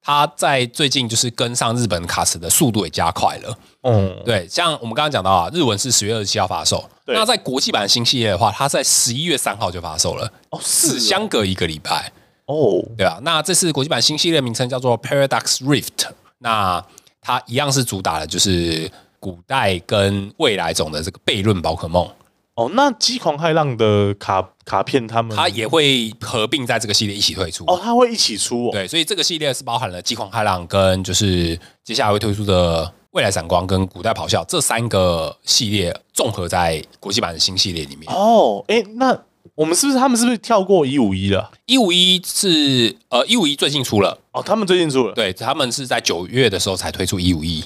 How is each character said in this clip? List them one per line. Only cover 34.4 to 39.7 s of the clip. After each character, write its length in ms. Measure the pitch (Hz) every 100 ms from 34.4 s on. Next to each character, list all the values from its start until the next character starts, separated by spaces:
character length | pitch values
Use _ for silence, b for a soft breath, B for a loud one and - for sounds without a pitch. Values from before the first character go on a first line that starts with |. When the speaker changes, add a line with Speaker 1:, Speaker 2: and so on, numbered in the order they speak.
| 82
Speaker 1:
这 160 | 175
三 260 | - 117 117
个 500 | 104 90 85 78 -
系 260 | - - 110
列 260 | 104 87 85 _
综 180 | - 285
合 160 | 101 87
在 340 | 90 87 80 - _
国 120 | 101
际 80 | 101
版 140 | 90
的 40 | 82
新 200 | - 90
系 160 | 98
列 100 | 82 71
里 100 | 69
面。 160 | -
Speaker 2:
哦， 520 | - 214 226 139 101 -
诶， 120 | 226 202 220
那 200 | 262 202 _ _ -
我 100 | -
们 120 | 156